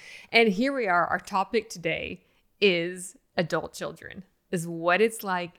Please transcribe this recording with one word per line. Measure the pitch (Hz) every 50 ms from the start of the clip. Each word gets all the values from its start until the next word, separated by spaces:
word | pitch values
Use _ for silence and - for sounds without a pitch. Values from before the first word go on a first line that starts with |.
| - - - - - -
And | - 226 233 226
here | 185 180 247 277 277
we | 269 233
are. | 190 175 175 165
Our | - - 180
topic | - - 196 190 196 - - 226 220 -
today | - 185 165 165 156 156 - - 185 175 _ _ _ _ _ _ _ -
is | 202 202 180 170 170 175 185 185 180 - - _ _ _ - -
adult | 180 156 - 160 160 160 -
children, | - 180 147 160 - - - - - 180 _ _ _ _ -
is | - 180 165
what | 170 170 165 165 175 175 190
it's | 214 226 220 - -
like | 196 185 180 175 170 -